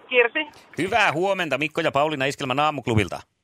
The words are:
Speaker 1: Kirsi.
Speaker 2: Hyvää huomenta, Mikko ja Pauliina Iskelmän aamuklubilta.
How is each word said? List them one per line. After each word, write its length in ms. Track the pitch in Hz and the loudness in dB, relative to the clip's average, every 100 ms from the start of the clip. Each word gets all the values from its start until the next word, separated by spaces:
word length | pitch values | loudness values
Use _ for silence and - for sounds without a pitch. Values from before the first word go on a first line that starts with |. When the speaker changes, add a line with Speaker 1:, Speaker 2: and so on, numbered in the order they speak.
| - | -2
Speaker 1:
Kirsi. 300 | 254 233 311 302 - - - | 2 2 0 -6 -10 -14 -6
Speaker 2:
Hyvää 340 | 180 226 190 | -2 2 2
huomenta, 460 | 143 196 190 165 131 | 2 0 0 -2 -2
Mikko 220 | 151 - | -2 -2
ja 120 | 156 | 0
Pauliina 320 | 135 151 147 135 | 2 0 0 -4
Iskelmän 340 | - 139 131 | -2 -4 0
aamuklubilta. 600 | 151 147 120 110 90 71 - _ | 0 0 0 0 0 -4 -14 _